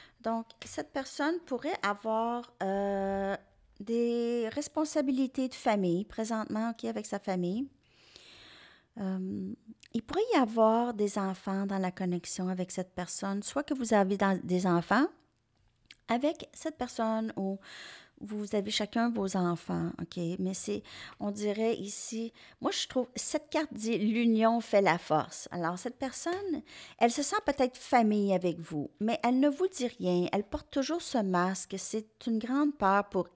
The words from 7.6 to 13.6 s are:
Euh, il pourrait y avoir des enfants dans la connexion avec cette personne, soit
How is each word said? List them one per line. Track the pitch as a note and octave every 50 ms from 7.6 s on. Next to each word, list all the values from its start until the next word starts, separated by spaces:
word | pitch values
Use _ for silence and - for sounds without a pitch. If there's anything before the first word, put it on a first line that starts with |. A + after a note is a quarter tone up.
| C#4 C#4 - _ _ _ _ _ _ - - - - - - - - - - - - - - _ _ _ _ A3+
Euh, | G3+ F#3+ F#3+ F#3+ F#3 F#3+ G3 G3+ F#3+ F#3+ A3 - _ A3 A3 - - - -
il | A3+ -
pourrait | - - E4+ A4 B4+ A4+
y |
avoir | D#4 B3+ G#3+ A3+ A#3 A3 A3 A3 A#3 A#3+ A#3+ A#3
des | G3+ G#3 G3+ - G#3
enfants | G3 F#3+ F#3+ F#3 - G3+ G3 F#3+ G3
dans | G3 G3+ F#3+
la | F#3+ F#3
connexion | F#3 - F#3+ F3+ F3+ F3 F3 - - - F#3 F#3
avec | F#3 F#3 F3+ F3+
cette | - - F#3 F#3 _
personne, | - F3+ - - - - G3 G3 G3+ G3+
soit | - - C#4